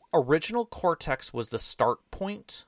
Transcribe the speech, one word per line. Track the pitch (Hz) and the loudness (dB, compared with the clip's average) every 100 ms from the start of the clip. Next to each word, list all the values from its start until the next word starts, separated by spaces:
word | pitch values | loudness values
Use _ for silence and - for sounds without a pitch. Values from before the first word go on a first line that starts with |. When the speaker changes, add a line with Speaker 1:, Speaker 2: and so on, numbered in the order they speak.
| _ | _
Speaker 1:
one. | 165 123 | 2 4
Speaker 2:
original | 156 - 240 226 | 2 2 -4 -4
Cortex | - 180 165 151 131 - | 0 0 0 -2 -4 -4
was | 120 110 | -8 -6
the | 117 | -4
start | - - - - - | -4 2 2 2 -4
point. | - 196 208 - - | -8 -6 -8 -12 -18